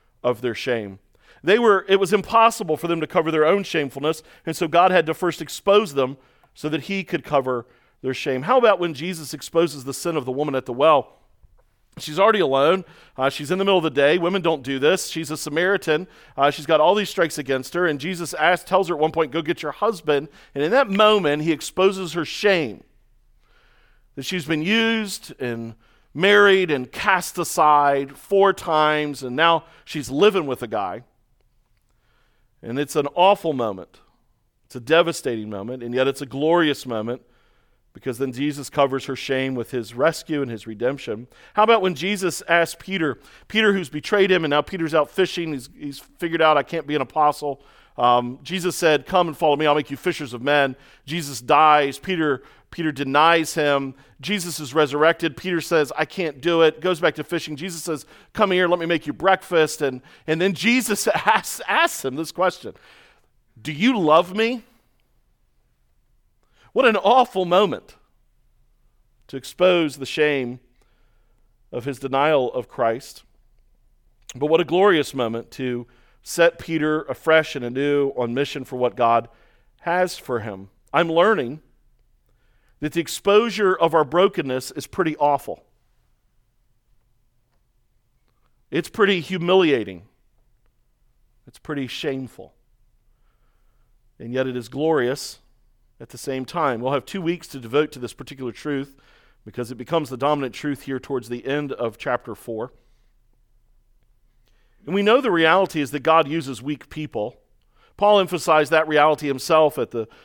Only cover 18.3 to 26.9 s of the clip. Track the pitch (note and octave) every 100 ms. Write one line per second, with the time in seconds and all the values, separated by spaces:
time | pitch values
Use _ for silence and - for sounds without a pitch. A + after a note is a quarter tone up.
18.3 | D#3+ D#3 F3 - F#3 F3 D#3 D#3 E3 D#3
19.3 | E3 D#3 F3 D3+ - G#3+ G3+ - C#3+ D3+
20.3 | - - C#3 D3+ B3 A#3+ G3 G#3+ G#3+ D#3
21.3 | D3+ D#3+ D3+ - - G3 F#3+ F3 E3+ D3+
22.3 | - G#3 F#3 C3 G2 _ _ _ _ _
23.3 | _ _ _ _ _ _ _ _ - C3
24.3 | F3+ C#3+ D#3 E3 A3+ A3+ A3+ G#3 - -
25.3 | - B2 A#2 A2+ A2+ _ _ _ C#3+ F#3+
26.3 | G#3 G3+ F#3+ F3+ C#3 B2+